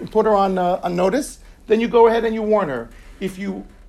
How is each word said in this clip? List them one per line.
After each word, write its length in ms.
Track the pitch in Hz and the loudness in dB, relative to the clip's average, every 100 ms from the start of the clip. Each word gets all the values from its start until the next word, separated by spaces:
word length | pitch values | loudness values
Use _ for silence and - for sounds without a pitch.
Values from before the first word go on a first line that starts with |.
| - | -4
put 140 | 214 | 0
her 100 | 214 | 2
on, 240 | 202 196 185 | 2 2 0
uh, 220 | 180 185 | 0 -2
on 140 | 180 175 | -2 -2
notice, 420 | 190 247 269 - - - - | 0 0 -4 -12 -20 -20 -2
then 140 | 220 | 0
you 80 | 233 | 2
go 180 | 233 226 | 4 6
ahead 180 | 233 | 4
and 100 | 220 | 0
you 80 | 220 | -2
warn 280 | 214 214 170 | 0 0 0
her. 180 | 123 117 - - - | -4 -8 -16 -20 -10
If 180 | 190 185 | -10 -8
you, 280 | 196 190 - - | -10 -10 -14 -20